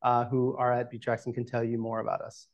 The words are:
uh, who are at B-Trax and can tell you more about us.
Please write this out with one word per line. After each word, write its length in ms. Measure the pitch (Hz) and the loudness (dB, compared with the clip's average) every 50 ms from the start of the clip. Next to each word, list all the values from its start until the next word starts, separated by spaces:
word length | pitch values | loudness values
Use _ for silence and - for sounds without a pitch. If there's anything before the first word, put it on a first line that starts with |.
| - | 2
uh, 220 | 123 123 120 120 | 4 4 4 2
who 300 | 120 135 127 123 131 - | 2 2 2 2 2 2
are 140 | 135 123 123 | 2 2 2
at 200 | 123 123 120 - | 2 2 0 -4
B-Trax 340 | 120 117 - 123 117 - - | -8 -6 -2 -2 -2 -2 -2
and 80 | 123 120 | -6 -4
can 120 | 123 120 | -4 -6
tell 180 | - 123 117 117 | -2 -2 0 0
you 160 | 113 117 113 | 0 0 -2
more 220 | 113 113 113 113 | -2 -2 -4 -2
about 200 | 110 107 - - | -2 -2 -2 -4
us. 260 | - 113 - - - _ | -4 -8 -12 -18 -20 _